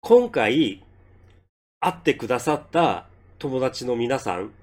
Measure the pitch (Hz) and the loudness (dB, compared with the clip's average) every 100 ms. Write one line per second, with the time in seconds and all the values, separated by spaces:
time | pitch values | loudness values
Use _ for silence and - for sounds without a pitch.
0 | - 240 240 110 110 135 131 95 - - | 6 4 4 0 2 2 0 -2 -18 -20
1 | _ - - - _ _ _ _ 180 180 | _ -20 -20 -20 _ _ _ _ -4 -2
2 | - 135 110 123 156 151 - 165 160 87 | -2 -2 -2 -2 0 -2 -2 0 0 0
3 | - - - - 143 131 131 127 123 117 | -8 -20 -20 -12 -6 -2 -4 -4 -6 -4
4 | 120 131 113 87 104 - | -2 -2 -4 -6 -8 -14